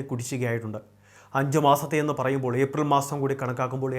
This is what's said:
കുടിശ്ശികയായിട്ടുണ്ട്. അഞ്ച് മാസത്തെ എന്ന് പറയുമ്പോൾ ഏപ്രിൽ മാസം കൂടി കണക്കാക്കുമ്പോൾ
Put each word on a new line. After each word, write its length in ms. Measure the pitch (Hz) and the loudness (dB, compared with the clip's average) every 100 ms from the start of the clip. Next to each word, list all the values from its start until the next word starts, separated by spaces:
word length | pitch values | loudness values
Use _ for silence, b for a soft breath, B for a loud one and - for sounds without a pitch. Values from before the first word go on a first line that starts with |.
| 139 | -4
കുടിശ്ശികയായിട്ടുണ്ട്. 720 | 123 120 135 123 117 110 107 - b b b b 135 | -6 -4 -4 -2 -2 -4 -10 -12 b b b b -2
അഞ്ച് 200 | 139 151 143 | 2 4 6
മാസത്തെ 320 | 143 147 151 | 6 4 0
എന്ന് 120 | 151 143 | 0 0
പറയുമ്പോൾ 340 | 131 135 127 120 | 0 0 0 0
ഏപ്രിൽ 240 | 135 147 147 139 | 0 0 2 2
മാസം 240 | 139 147 | 0 -2
കൂടി 140 | 135 135 | -2 -2
കണക്കാക്കുമ്പോൾ 500 | 127 123 127 131 131 | -4 -4 -4 -4 -4